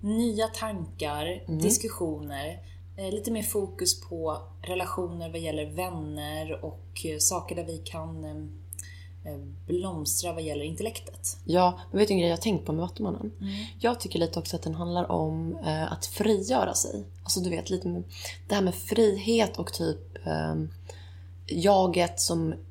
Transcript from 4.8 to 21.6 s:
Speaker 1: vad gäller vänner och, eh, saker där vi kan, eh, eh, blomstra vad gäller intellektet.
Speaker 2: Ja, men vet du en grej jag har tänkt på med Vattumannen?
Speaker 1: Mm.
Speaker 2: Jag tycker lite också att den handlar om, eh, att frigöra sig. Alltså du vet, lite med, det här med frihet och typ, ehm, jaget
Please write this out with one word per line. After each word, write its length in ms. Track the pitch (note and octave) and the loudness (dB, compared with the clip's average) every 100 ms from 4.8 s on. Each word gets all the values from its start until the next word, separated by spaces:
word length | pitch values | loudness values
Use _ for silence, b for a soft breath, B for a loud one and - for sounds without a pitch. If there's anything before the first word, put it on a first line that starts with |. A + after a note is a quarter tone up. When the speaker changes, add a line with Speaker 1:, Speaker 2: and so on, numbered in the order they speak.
| F3+ - F3+ E3+ E3 | -2 -2 -4 -4 -6
Speaker 1:
vad 100 | E3 | -6
gäller 260 | E3 D3+ D3+ | -4 -2 -4
vänner 1000 | D3+ F3+ E3+ D3+ D3 D3 D#3 D#3 D3 - | -4 -4 -4 -6 -6 -6 -6 -6 -6 -8
och, 400 | - - - D#3+ | -10 -12 -8 -6
eh, 120 | D3+ | 2
saker 360 | - F3+ - E3+ | 2 2 -4 -6
där 80 | E3 | -4
vi 120 | E3 | -8
kan, 460 | D#3+ E3 D#3+ D#3+ | -8 -8 -6 -8
eh, 1080 | D#3 D3+ D3+ - - - - - - - D3+ | -8 -8 -8 -10 -14 -12 -12 -12 -14 -12 -10
eh, 60 | C#3+ C#3 - - | -10 -10 -12 -2
blomstra 640 | F3 F#3+ E3 D3 - F3 | 0 0 -2 -2 0 -2
vad 80 | E3 | -4
gäller 220 | D#3+ D3 D3 | -4 -4 -4
intellektet. 720 | D#3+ A#3 - - - - - - | -2 -4 -4 -12 -8 -8 -6 2
Speaker 2:
Ja, 340 | F3 F3+ F3+ B | 8 8 6 B
men 80 | F#3+ | 4
vet 80 | G#3 | 6
du 60 | |
en 60 | G3 | 6
grej 100 | E3+ | 6
jag 80 | E3+ | 4
har 40 | |
tänkt 240 | G3 F3 - | 2 2 2
på 60 | |
med 100 | D#3 | 0
Vattumannen? 500 | F3+ - G#3 - G#3+ - | 0 -2 -2 -2 -6 -6
Speaker 1:
Mm. 120 | G3 G3 A3 B | -6 -6 -8 B
Speaker 2:
Jag 200 | A#3 A#3+ | 2 2
tycker 200 | F#3 F3 | 0 2
lite 200 | E3 E3+ | 2 0
också 160 | D#3+ E3 | -2 -2
att 80 | |
den 120 | E3 D#3+ | -2 -2
handlar 360 | E3+ F3 F3 | 0 0 2
om, 440 | F3 D#3+ D#3+ E3 - - | 4 2 0 -2 -2 -2
eh, 260 | D#3 D#3+ | 0 0
att 140 | - - | -2 -4
frigöra 680 | - G#3+ G#3 G3 B3 F#3+ | 2 6 6 6 4 4
sig. 300 | - - - G3+ - | 2 0 -2 -8 -12
Alltså 160 | - F#3+ | -2 0
du 100 | F3+ | 2
vet, 200 | E3 - | -2 0
lite 180 | F#3 F3+ | -2 0
med, 160 | F3 F3 B B B - | -4 -6 B B B 0
det 80 | G3+ | 4
här 60 | |
med 140 | F#3 F3 | 4 2
frihet 840 | - A3 A3 G3+ G3+ A#3 G#3 - | 0 6 6 6 4 4 4 2
och 140 | F3 | -6
typ, 520 | - E3 D3+ - - E2+ | -2 -2 -2 -6 -10 -2
ehm, 420 | D#2 D#2 D#2+ D#2+ B B B B B B - - | 0 2 0 -2 B B B B B B -14 -4
jaget 720 | - | 4